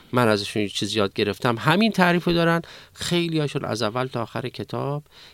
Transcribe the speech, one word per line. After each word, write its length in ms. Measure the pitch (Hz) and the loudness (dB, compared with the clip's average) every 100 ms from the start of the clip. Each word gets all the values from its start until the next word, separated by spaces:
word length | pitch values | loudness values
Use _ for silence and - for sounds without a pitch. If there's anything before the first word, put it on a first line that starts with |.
| - | -2
من 160 | 120 120 | 2 4
ازشون 340 | 104 101 110 | 4 0 -2
یه 60 | 101 | -2
چیز 280 | - 104 107 | -2 -4 0
یاد 180 | 98 | 0
گرفتم 420 | - 104 95 127 117 | 0 -2 0 0 0
همین 340 | 120 175 220 | 2 4 2
تعریف 320 | 196 180 175 | 4 2 2
رو 100 | 175 | 2
دارن؟ 280 | 170 165 165 165 - - | 2 2 0 -2 -16 -20
خیلی 460 | - - 175 170 160 | -10 -2 0 0 0
هاشون 260 | 147 143 - | -2 -2 -4
از 160 | 110 | -2
اول 260 | 110 117 127 | -2 -2 -4
تا 140 | 123 | -4
آخر 280 | 110 117 123 | -6 -6 -8
کتاب 540 | - 107 120 131 147 147 - - | -8 -8 -6 -4 -6 -8 -20 -20